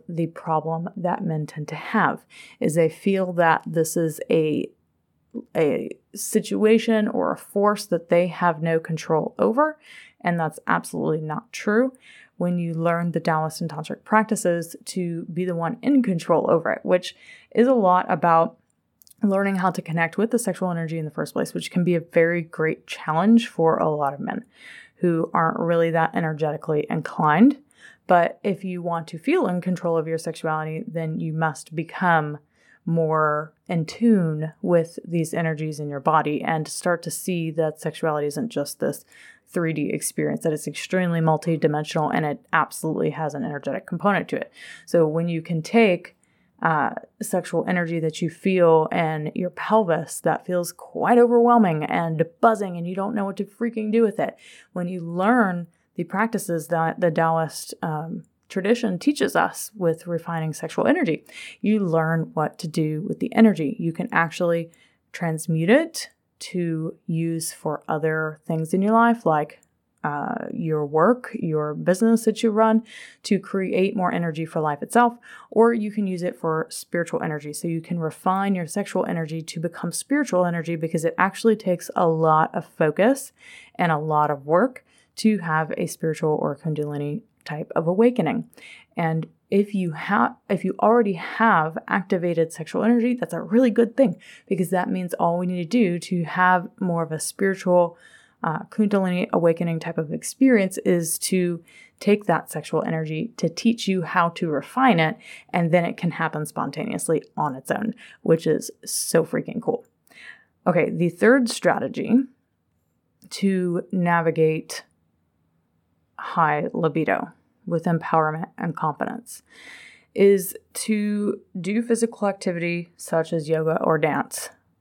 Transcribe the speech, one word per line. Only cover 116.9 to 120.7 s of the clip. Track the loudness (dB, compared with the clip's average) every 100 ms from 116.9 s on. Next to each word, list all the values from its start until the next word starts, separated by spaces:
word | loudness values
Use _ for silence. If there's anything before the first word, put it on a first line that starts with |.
| -2 -2 -2 -4 _ _ _ -6
with | -4
empowerment | 0 -2 0 0 0 -2 -10 -8
and | -8 -4
confidence | -4 -4 -6 -6 -14 -20 _ -20 -20 -20 -20 -20 _ 4
is | 6 6 2 -10 _